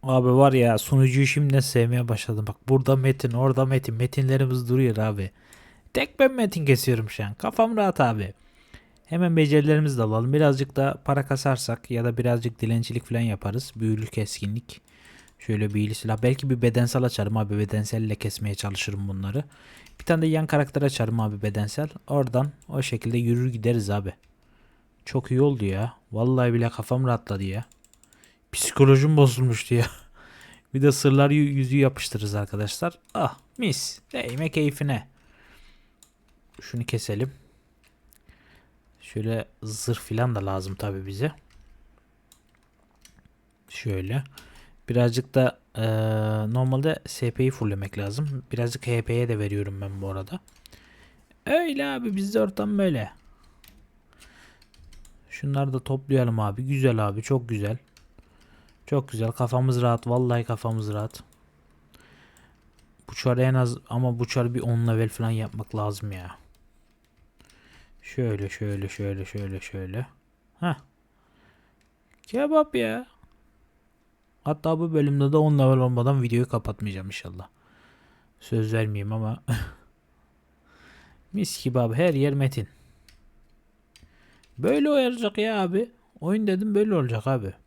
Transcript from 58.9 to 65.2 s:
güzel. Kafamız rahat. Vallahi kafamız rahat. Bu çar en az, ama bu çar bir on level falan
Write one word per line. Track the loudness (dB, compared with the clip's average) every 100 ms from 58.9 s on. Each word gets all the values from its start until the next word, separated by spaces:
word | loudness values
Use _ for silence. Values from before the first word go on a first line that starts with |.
| -2 -2
güzel. | -4 -4
Kafamız | -2 0 2 2 2
rahat. | 2 0 0
Vallahi | 0 2 0
kafamız | -2 -4 -4 -4 -4
rahat. | -6 -6 -10 -20 _ _ _ _ _ _ _ _ -20 -20 _ -20 _ _ _ _ _ -18
Bu | -4
çar | 0 2
en | 4
az, | 4 2 -2 -6
ama | -2 -2 -2
bu | -2
çar | -2 -2
bir | -2
on | -2 0 2
level | 0 0
falan | -2